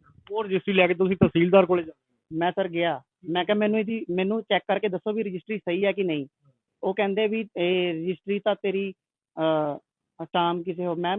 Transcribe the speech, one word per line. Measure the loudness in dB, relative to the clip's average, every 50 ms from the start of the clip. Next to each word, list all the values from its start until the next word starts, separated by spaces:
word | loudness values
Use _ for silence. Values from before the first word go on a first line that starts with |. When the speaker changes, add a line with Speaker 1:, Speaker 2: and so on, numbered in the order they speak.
| _ -20 -20 _ -14 -8
Speaker 1:
ਉਹ | -6 -6 -4
ਰਜਿਸਟਰੀ | 0 -2 -2 0 2 4
ਲੈ | 4 4
ਕੇ | 4 4
ਤੁਸੀਂ | 2 2 2 4
ਤਹਿਸੀਲਦਾਰ | 4 4 4 4 4 4 6 6 6 6
ਕੋਲੇ | 6 4 0 0
ਜਾ | -4 -10 _ _ _ _ _ _ -10 -4
Speaker 2:
ਮੈਂ | -2 -2 -2 0
ਸਰ | -2 -4 -2
ਗਿਆ, | -2 -2 0 0 -2 -4 -8 _ _ _ -8 -4
ਮੈਂ | -2 -2 0
ਕਿਹਾ, | 0 2
"ਮੈਨੂੰ | 2 2 2 2 0
ਇਹਦੀ, | 0 -2 -2 -4 -4 -4
ਮੈਨੂੰ | -2 -2 0 0 0 -2 -2
ਚੈੱਕ | 0 0 0 0 0
ਕਰਕੇ | -2 0 0 -2
ਦੱਸੋ | -4 -4 -4 -4 -4
ਵੀ | -4 -4
ਰਜਿਸਟਰੀ | -4 -6 -10 -8 -8 -8 -6
ਸਹੀ | -4 -4 -2 0 0
ਹੈ | 0 0
ਕਿ | 0 0
ਨਹੀਂ।" | -2 -2 -4 -4 -8 _ _ _ _ _ _ _ _ _ _ -4
ਉਹ | -4 -2
ਕਹਿੰਦੇ | 0 0 0 0 0 0
ਵੀ, | 0 0 -2 -6 -6 -4
"ਇਹ | -2 0 0 2 0 0 -2 -2
ਰਜਿਸਟਰੀ | -4 -4 -6 -6 -6 -6 -6 -4 -2
ਤਾਂ | 0 -2 -2 -2 -2
ਤੇਰੀ, | -4 -2 -2 -4 -6 -8 _ _ _ _ _ _ _ -6 -2
ਅਹ, | 0 2 2 2 0 -2 -4 -6 _ _ _ _ _ _ _ -14 -10
ਅਸਾਮ | -4 0 0 2 2 0 -2 -4
ਕਿਸੇ | -6 -6 -4 -4
ਹੋਰ।" | -4 -2
ਮੈਂ | -2 -2 -2 -2